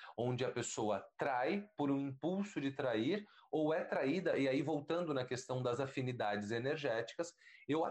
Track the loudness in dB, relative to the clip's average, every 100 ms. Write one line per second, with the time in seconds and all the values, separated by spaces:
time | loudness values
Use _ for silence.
0 | -14 -4 0 0 0 -2 -4 -2 0 0
1 | -4 -4 -2 0 0 0 -4 -2 0 0
2 | -2 -4 -2 -2 -2 -2 -2 0 0 2
3 | 2 0 -4 -18 -4 0 2 2 0 0
4 | 2 2 2 2 4 2 2 0 0 -2
5 | 0 0 0 -4 -4 -2 0 0 -2 -2
6 | -2 0 0 0 0 0 0 0 2 0
7 | -2 -4 -8 -8 -20 -12 0 2 2